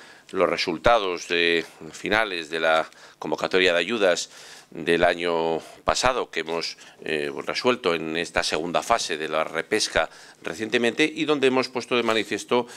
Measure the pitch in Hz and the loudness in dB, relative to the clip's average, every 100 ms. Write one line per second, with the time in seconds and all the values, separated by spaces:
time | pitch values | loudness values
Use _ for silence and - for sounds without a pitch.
0 | - - - 92 85 85 - 80 117 117 | -20 -20 -10 0 2 2 -2 0 4 4
1 | 95 87 - 87 85 85 78 - 80 - | 2 -4 -2 2 2 2 -2 -12 -18 -10
2 | 90 107 110 90 76 80 80 80 78 - | -2 0 0 -4 -6 0 2 2 0 -10
3 | - - 80 76 90 92 92 87 87 117 | -20 -10 -6 -4 0 4 4 4 0 2
4 | 95 85 - - - - - - 78 85 | 2 2 -2 -14 -20 -20 -16 -6 0 4
5 | 87 87 87 82 82 80 - - - 80 | 4 2 -2 0 0 -2 -6 -6 -2 0
6 | 127 123 87 82 78 82 - - - - | 0 0 -4 -6 -4 -4 -6 -10 -20 -14
7 | - 78 73 69 71 76 123 123 90 82 | -4 -4 -4 -6 -6 -2 0 0 0 0
8 | 80 80 85 87 85 85 87 80 - 117 | -2 -4 -2 -2 -2 -2 -2 -2 2 0
9 | - 78 78 78 76 78 - 107 - 87 | 0 -4 -2 -2 -2 -4 -2 -2 0 0
10 | 78 - - - - 80 110 120 120 110 | -2 -6 -20 -14 -12 -8 -2 0 0 2
11 | 156 156 147 147 131 131 127 127 - 123 | -2 0 -2 2 2 2 0 -4 -2 0
12 | 117 110 101 104 - 123 120 | 2 0 0 -4 0 0 0